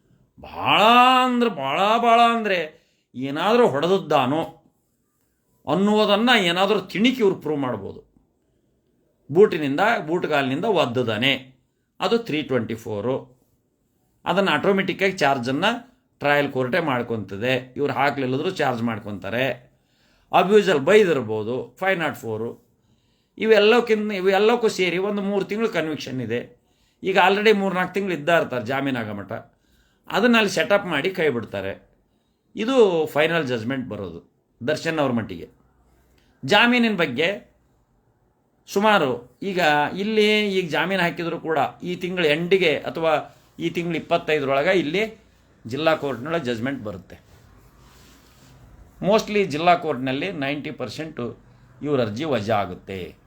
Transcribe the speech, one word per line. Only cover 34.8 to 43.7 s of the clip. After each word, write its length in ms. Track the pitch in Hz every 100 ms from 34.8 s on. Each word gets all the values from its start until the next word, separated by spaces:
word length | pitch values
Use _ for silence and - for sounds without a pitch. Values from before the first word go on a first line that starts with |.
| 165 160
ಅವ್ರ 140 | 139
ಮಟ್ಟಿಗೆ. 360 | 117 101 87 78 _ _ _ _ _ _ _ _ _
ಜಾಮೀನಿನ 520 | 135 208 240 247 233 190
ಬಗ್ಗೆ 580 | 156 120 170 202 - _ _ _ _ _ _ _ _ _ _ _ -
ಸುಮಾರು 720 | 196 214 202 139 120 - _
ಈಗ 180 | 190 180 160 147 147 180
ಇಲ್ಲಿ, 600 | 202 220 214 214 208 190
ಈಗ 120 | 175
ಜಾಮೀನು 320 | 147 165 190
ಹಾಕಿದ್ರು 380 | 170 170 165 165
ಕೂಡ 180 | 156 156 120 -
ಈ 140 | 175 180
ತಿಂಗಳ 280 | 180 185
ಎಂಡಿಗೆ 540 | 156 151 175 190 175 139
ಅಥವಾ 600 | - 170 160 147 - - _ -
ಈ 120 | 165